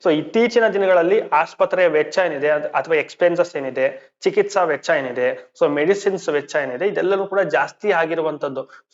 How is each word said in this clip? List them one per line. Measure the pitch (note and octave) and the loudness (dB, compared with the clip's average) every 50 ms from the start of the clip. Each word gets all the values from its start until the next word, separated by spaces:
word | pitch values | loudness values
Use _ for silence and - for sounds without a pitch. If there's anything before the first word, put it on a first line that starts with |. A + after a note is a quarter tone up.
| - | 0
so | - D3+ | 0 0
ಇತ್ತೀಚಿನ | D#3 D3 - - A3+ A#3+ A#3 A#3 A#3+ A3+ G#3+ | 0 0 0 0 2 2 2 2 2 2 2
ದಿನಗಳಲ್ಲಿ | F#3 G3+ G3 F#3 F#3 F3 E3+ F3+ G3+ A3+ B3 - | 2 2 2 4 4 4 4 4 2 0 0 0
ಆಸ್ಪತ್ರೆಯ | D3+ D3+ D#3+ - - - F#3+ F3+ F#3 F#3 F3+ E3+ | 0 0 0 0 0 -2 -2 0 2 2 2 2
ವೆಚ್ಚ | D3+ D3+ D#3 D3+ - G3 | 4 2 0 0 0 -2
ಏನಿದೆ | F#3 E3+ D3+ C#3 C#3+ D3 | -2 0 -2 -2 0 0
ಅದ್-, | D3+ D3+ D3 | 0 0 -2
ಅಥವಾ | - - D#3 D#3 D#3+ E3 | -4 -4 -4 -2 0 0
ಎಕ್ಸ್‌ಪೆನ್ಸಸ್ | D3+ C#3 - - - F3 F3 E3+ F3 E3+ - - | -2 -2 -2 -2 2 2 2 2 2 -2 -2 -2
ಏನಿದೆ, | D3 C3+ C3 B2+ C3 C3 C#3 - - - _ _ _ | -8 -8 -6 -4 -2 -2 -2 -2 -4 -18 _ _ _
ಚಿಕಿತ್ಸಾ | - F#3+ - G#3+ G3 G3+ - G3 F3+ | -4 -2 0 0 0 0 0 0 0
ವೆಚ್ಚ | D#3+ B2+ G#2+ - - | 0 -2 -2 -2 -2
ಏನಿದೆ, | E3 C#3+ C3+ B2+ A#2+ B2 B2 B2+ C3 - - - _ - | -2 0 -2 -4 -4 -2 -2 -2 -2 -4 -10 -12 _ 0
so | E3+ D3+ | 0 0
ಮೆಡಿಸಿನ್ಸ್ | C#3+ D3 D3+ F3 G3 G3+ - G3+ F#3+ F3 - E3 | 2 2 2 2 0 0 0 -2 -2 -2 -2 -2
ವೆಚ್ಚ | D3 D3 D3 - - | -2 -2 -2 -2 -4
ಏನಿದೆ, | D3+ C#3 B2+ B2 B2+ F3+ | -4 -4 -4 -4 -4 -2
ಇದೆಲ್ಲನೂ | G#3 E3+ E3 E3+ F#3 G3 G3 G3 | -2 -2 0 0 0 0 0 -2
ಕೂಡ | G3 F#3+ G3+ | -2 0 0
ಜಾಸ್ತಿ | F#3 D#3 D3+ C#3+ C#3+ - - _ - G#3 | 0 2 2 0 0 -2 -6 _ -2 0
ಆಗಿರುವಂತದ್ದು. | F#3 E3 E3 D#3+ E3 E3 D#3 D#3 D3+ C#3+ D3+ C#3+ C3 C3 C3 - - - _ _ | 0 0 0 -2 -2 -2 -2 -4 -4 -4 -6 -6 -6 -8 -10 -12 -14 -20 _ _